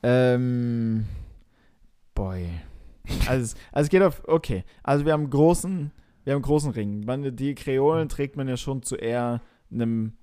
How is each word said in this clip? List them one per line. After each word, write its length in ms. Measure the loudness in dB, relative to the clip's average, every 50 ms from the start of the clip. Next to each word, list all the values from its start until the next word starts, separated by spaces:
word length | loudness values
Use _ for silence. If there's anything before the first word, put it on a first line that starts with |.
| 2
Ähm, 1000 | 4 4 6 6 4 4 4 2 0 0 0 0 0 0 0 0 0 0 0 -2 -4 -6 -12 -12 -14 -18 -20 -20 _ _ _ _ _ _ _ _ -20 _ _ _ _ _
boy. 320 | -4 -4 -2 -4 -6 -6 -6 -8 -10 -12 -14 -18 -20 -20 -20 -20 -18 -8 -6 0 0 2 2
Also, 160 | 2 0 0
es, 120 | -4 -8 -12 -16 -6
also 140 | 0 0 0
es 40 | 4
geht 120 | 4 6 6
auf, 200 | 6 2 0 -2 0
okay. 360 | 0 0 2 0 -4 -4 -4 -8 -16 _ -2
Also 220 | 0 0 2 2
wir 80 | 2 2
haben 160 | 0 0 0
großen, 640 | 4 6 6 6 6 4 0 -4 -4 -4 -6 -8 -10 -14 -20 _ _ _ _
wir 100 | -2 -2
haben 80 | -2
großen 300 | 0 2 2 2 2 0
Ring. 340 | -4 -2 -4 -4 -4 -6 -4
Man, 300 | -4 -4 -4 -4 -6 -6
die 200 | -4 -4 -4 -4
Kreolen 540 | -6 -4 -2 0 2 4 4 2 2 0 -2
trägt 260 | -2 -4 -4 -6 -4
man 120 | -6 -4 -4
ja 100 | -4 -6
schon 260 | -4 -6 -6 -6 -6
zu 120 | -6 -8
eher 460 | -4 -4 -2 -2 -2 -2 -2 -4 -4 -6 -10 _ _ _ _
einem 420 | -6 -4 -2 -2 -2 -2 -4 -4 -8 -12